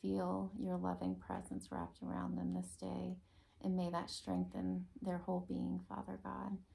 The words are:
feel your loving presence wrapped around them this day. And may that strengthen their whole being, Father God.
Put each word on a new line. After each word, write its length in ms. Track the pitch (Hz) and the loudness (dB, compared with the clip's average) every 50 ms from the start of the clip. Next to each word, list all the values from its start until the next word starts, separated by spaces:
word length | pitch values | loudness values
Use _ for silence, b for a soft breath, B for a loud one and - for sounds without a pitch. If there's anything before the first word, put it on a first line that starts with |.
feel 500 | - 190 190 190 180 180 190 190 190 190 202 - | 0 2 4 4 4 4 2 2 0 0 -2 -2
your 180 | 190 185 180 | 0 2 2
loving 380 | 180 180 - - 180 180 - - | 2 2 2 2 2 2 0 0
presence 520 | 185 - - 190 185 - - 190 185 - - | 0 -2 -2 -2 -2 -2 -4 -6 -6 -4 -4
wrapped 300 | - - - - - - - | -4 -2 -2 -4 -6 -6 -4
around 340 | - 180 180 180 180 180 | -2 0 0 0 0 0
them 160 | 180 175 180 180 | 2 2 2 2
this 220 | 185 180 - - - | 0 0 -2 -6 -6
day. 380 | 185 185 185 185 180 185 185 180 b b b b b b b b - | -4 -2 -2 0 -2 -2 -4 -6 b b b b b b b b 0
And 120 | 190 185 | 2 4
may 140 | 185 175 175 | 4 4 2
that 180 | 175 170 - - | 2 0 0 -2
strengthen 760 | - - - 190 180 180 180 180 190 190 185 185 185 180 180 - - - | -6 -6 -2 0 2 2 2 0 0 0 0 2 2 0 -2 -4 -8 -2
their 160 | - 185 180 175 | 0 0 0 2
whole 260 | 180 185 185 180 180 | 2 2 2 2 2
being, 340 | - 185 180 180 180 180 180 180 - | 0 0 2 2 2 2 0 -2 -4
Father 300 | - - - - 190 196 - | -6 -6 -4 -6 -6 -6 -4
God. 340 | - - 196 196 202 196 185 - b b | -6 -4 -2 -2 -2 -2 -4 -4 b b